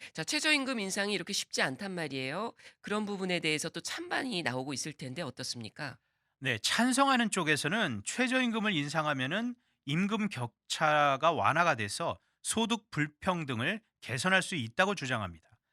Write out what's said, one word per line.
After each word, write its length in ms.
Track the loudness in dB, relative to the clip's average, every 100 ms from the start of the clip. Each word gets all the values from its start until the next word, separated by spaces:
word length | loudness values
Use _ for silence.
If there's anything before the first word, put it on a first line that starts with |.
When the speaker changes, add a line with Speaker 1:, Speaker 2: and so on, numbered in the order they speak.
| -10
Speaker 1:
자, 120 | -8
최저임금 540 | -4 0 2 2 2 -2
인상이 360 | -2 -2 0
이렇게 180 | -2 -2
쉽지 300 | -4 -4 0
않단 320 | 0 -2 -6
말이에요. 580 | -6 -4 -4 -4 -4 -6 -10 -20 -14
그런 240 | -4 -2 -2
부분에 340 | -2 -2 0
대해서 300 | 0 0 -2
또 100 | -8
찬반이 640 | -8 -8 -4 -4 -2 -2
나오고 320 | -2 -2 -4
있을 180 | -6 -6
텐데 300 | -8 -10 -8
어떻습니까? 760 | -8 -8 -8 -8 -10 -10 -12 -12 _ _ _ _
Speaker 2:
네, 180 | -2 0
찬성하는 720 | 0 2 4 4 4 4 2
쪽에서는 720 | 0 2 2 2 0 0 -2
최저임금을 680 | -4 0 2 2 2 0 0
인상하면은 840 | 0 0 0 0 0 0 -2 -4 -8 _ _ -2
임금 420 | 0 2 0 -2
격차가 1040 | -4 -8 -8 -8 0 4 6 4 4 4
완화가 420 | 4 4 4 4
돼서 460 | 2 0 -2 -4 -4 _ _
소득 480 | -4 0 0 0 -4
불평등을 880 | -2 -2 -2 -2 0 0 0 0 -2 -6 _
개선할 400 | -8 -2 4 4
수 120 | 2
있다고 400 | -2 -2 2 2
주장합니다. 540 | 2 -2 -2 -2 -8 _ _ _